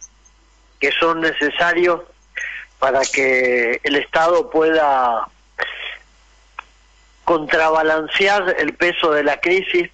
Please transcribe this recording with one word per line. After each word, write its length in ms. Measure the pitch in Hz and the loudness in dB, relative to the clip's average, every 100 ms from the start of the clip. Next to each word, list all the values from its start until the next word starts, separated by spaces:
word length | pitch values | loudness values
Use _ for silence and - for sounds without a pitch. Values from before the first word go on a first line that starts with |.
| - _ _ _ _ _ _ - | -20 _ _ _ _ _ _ -4
que 140 | 139 | -2
son 300 | - 165 165 | 0 0 2
necesarios 800 | 160 147 147 - 170 170 180 170 - _ _ - - - - - | -2 0 -2 0 0 2 2 0 -4 _ _ -12 -12 -12 -14 -2
para 220 | 135 135 | 0 2
que 800 | 131 - 131 127 127 123 117 123 | 0 0 2 2 2 2 0 -2
el 140 | 151 143 | -2 -2
Estado 520 | 120 165 165 175 160 | 0 0 2 2 0
pueda 800 | 160 160 160 147 131 123 110 - _ _ - - - - - _ _ _ _ _ - - _ _ _ _ _ | 2 2 4 2 2 0 -2 -6 _ _ -10 -10 -10 -14 -14 _ _ _ _ _ -20 -20 _ _ _ _ _
contrabalancear 1300 | 170 165 147 165 160 160 156 156 156 - 196 202 185 170 | -2 -2 0 0 2 2 0 0 -2 -2 0 0 0 -2
el 140 | 147 | -4
peso 360 | - 175 170 165 | -2 -2 0 0
de 140 | 147 | 2
la 160 | 143 139 | 0 0
crisis 500 | 170 190 185 175 170 | 0 0 0 -2 -2